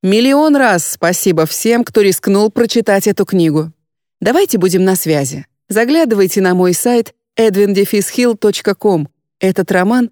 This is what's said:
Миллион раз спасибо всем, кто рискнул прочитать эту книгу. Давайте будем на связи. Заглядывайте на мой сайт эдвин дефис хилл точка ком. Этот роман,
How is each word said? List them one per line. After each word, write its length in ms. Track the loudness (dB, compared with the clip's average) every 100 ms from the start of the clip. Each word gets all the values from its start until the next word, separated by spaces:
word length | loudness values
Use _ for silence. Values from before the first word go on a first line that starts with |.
Миллион 520 | 0 2 2 2 2 2
раз 380 | 2 0 -4
спасибо 520 | -4 -4 0 0 0 -2
всем, 380 | -2 -2 0
кто 180 | 0 2
рискнул 480 | 2 0 0 0 0
прочитать 560 | 0 0 0 0 0 0
эту 180 | -2
книгу. 480 | -2 0 0 0 -4 _ _ _ _ _
Давайте 380 | -2 0 0 0
будем 260 | 0 2
на 120 | 0 0
связи. 500 | -2 -2 -2 -8 -16 _ _
Заглядывайте 720 | -2 0 0 0 2 0 2
на 140 | 0 2
мой 180 | 0
сайт 400 | 0 0 0 -2 _ _ -2
эдвин 400 | 0 2 0 2
дефис 340 | 0 -2 -2
хилл 260 | -2 -2 0
точка 380 | -2 -2 -4
ком. 360 | -2 0 -2 -4 _ _ _
Этот 320 | -2 -2 -2
роман, 380 | 0 0 0 -2